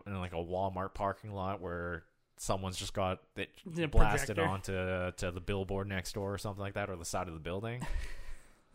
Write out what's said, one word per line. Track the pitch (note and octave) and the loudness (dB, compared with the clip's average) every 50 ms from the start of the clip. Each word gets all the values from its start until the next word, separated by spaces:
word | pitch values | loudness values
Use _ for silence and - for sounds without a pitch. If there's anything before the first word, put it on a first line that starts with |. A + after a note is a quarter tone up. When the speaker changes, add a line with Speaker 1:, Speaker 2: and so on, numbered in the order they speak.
| - G2+ | -6 -6
Speaker 1:
in, | G2+ F#2+ | -4 -4
like, | F2+ F2+ F2 | -4 -2 -2
a | E2 | -2
Walmart | F2 E2+ F2+ F#2 G2 G2 F#2 F2+ F#2+ F#2+ - | -2 0 0 0 0 0 0 -2 -4 -4 -2
parking | - G2+ G2 F#2+ - - G#2+ G#2 | 0 0 0 0 -2 -6 -8 -6
lot | G2 F#2 F#2+ G2 G2+ | -4 -2 -2 -2 -4
where | E2+ F2+ F2 F2 F2 F2 E2+ E2 E2 - _ _ _ _ _ - | -4 -4 -4 -4 -4 -4 -4 -6 -8 -12 _ _ _ _ _ -8
someone's | - - G#2+ F#2+ F#2 F#2+ F#2 - | -2 0 0 0 0 -2 -4 -4
just | G2 - - | -4 -4 0
got | G#2 G2 F#2 F#2 - - - _ - | 2 2 2 2 0 -4 -10 _ -6
it | F#2+ - - - - | -6 -6 -8 -12 -14
Speaker 2:
Yeah, | F#3+ D#3+ E3+ E3 | -8 -2 -2 0
Speaker 1:
blasted | D3 - - - G#2+ G#2 - - - G#2+ | 6 10 10 10 10 8 4 2 2 2
Speaker 2:
projector. | G2 G2 | 2 2
Speaker 1:
onto, | F#2+ F#2+ G2 F#2+ - F#2+ F#2 F#2 F#2 F#2 F2+ F2+ F#2 F2+ - | 2 2 0 -2 -2 -2 0 0 0 0 0 0 -2 -2 -2
to | G2 F#2 | -2 -2
the | F2 F#2 | -2 -2
billboard | E2+ - G2+ G2 F#2+ F#2+ G2 G2 G2 G2+ | -2 0 0 0 0 0 0 0 0 0
next | G2+ F#2+ F#2 - - | -2 -2 -4 -4 -4
door | G#2+ G2 G2 G2+ | -2 -2 -2 -2
or | F#2+ | -2
something | - A2 G2 G2 | -4 -4 -4 -4
like | G2+ G2 F#2+ | -6 -4 -2
that, | G#2 G2+ G2 | -2 -2 -2
or | F#2+ F2 | -4 -6
the | F2 | -6
side | - - F#2+ F#2 F#2 | -4 -2 -2 -2 -2
of | D#2+ | -4
the | D#2+ | -6
building. | D2+ E2 F2 G2 G#2+ A2+ A#2 B2 - - | -6 -4 -4 -2 -2 -4 -4 -4 -2 0
Speaker 2:
<laughs> | - - - - - - - - - - - - - - _ _ - | 0 0 0 -2 -4 -4 -4 -6 -6 -8 -10 -14 -20 -20 _ _ -20